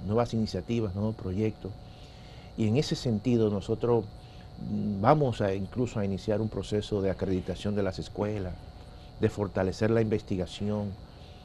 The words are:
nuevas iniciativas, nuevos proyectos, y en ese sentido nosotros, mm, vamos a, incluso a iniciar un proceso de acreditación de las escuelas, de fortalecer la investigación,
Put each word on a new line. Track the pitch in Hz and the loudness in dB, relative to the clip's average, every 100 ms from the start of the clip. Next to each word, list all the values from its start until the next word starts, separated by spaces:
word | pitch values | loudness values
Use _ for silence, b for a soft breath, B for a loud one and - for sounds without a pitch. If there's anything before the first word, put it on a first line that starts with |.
| 92 | 0
nuevas | 110 117 | 2 2
iniciativas, | 113 107 90 - 117 107 92 | 2 0 -2 0 0 0 0
nuevos | 107 110 | -2 -2
proyectos, | 95 92 110 107 - - b b b b b b b - | -4 0 0 -2 -8 -12 b b b b b b b 0
y | 110 | 2
en | 117 | 2
ese | 156 160 | 2 0
sentido | 131 107 131 120 107 | 0 0 4 4 4
nosotros, | 101 90 110 120 120 101 b b b b - | 2 0 0 4 4 2 b b b b -10
mm, | - 104 104 101 | -4 -2 -2 4
vamos | 110 151 139 110 | 6 8 6 2
a, | 104 | 2
incluso | 98 95 - 120 113 | 2 -2 -2 0 0
a | 98 | -2
iniciar | 92 - 104 | 0 0 0
un | 110 | 0
proceso | 98 95 104 - 104 | -2 -2 -2 0 2
de | 95 | 2
acreditación | 90 95 92 87 90 104 104 | 2 0 0 0 -2 0 0
de | |
las | 95 87 | 0 -2
escuelas, | 80 - 104 107 92 87 - b b b b - | -6 -2 -2 -2 -4 -6 -12 b b b b 0
de | 107 | 2
fortalecer | - 101 101 95 87 110 | 2 0 2 0 2 4
la | 113 | 4
investigación, | 110 104 - 95 87 - 104 104 101 92 b b b b | 4 2 0 -2 -2 -2 -2 0 -2 -6 b b b b